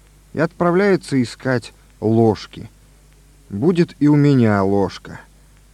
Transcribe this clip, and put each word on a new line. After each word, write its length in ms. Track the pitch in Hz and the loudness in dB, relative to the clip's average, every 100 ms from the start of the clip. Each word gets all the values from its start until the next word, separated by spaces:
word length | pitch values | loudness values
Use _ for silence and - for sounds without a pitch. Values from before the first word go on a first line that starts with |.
| _ _ _ | _ _ _
и 60 | - | -6
отправляется 840 | 160 - 175 175 202 175 - 135 | -4 -2 0 0 2 0 -2 -4
искать 520 | 117 - 131 123 - - _ - | -4 -6 -4 -4 -6 -20 _ -6
ложки. 680 | 107 113 113 98 - - 104 _ _ _ _ _ _ _ - | 0 2 2 2 -6 -18 -20 _ _ _ _ _ _ _ -12
Будет 460 | 101 151 175 170 - | -4 -2 0 -2 0
и 80 | 147 | 2
у 80 | 147 | 4
меня 460 | 143 135 113 101 | 4 2 2 2
ложка. 580 | 98 101 92 - - 117 - _ _ _ _ | 0 0 -2 -6 -18 -20 -20 _ _ _ _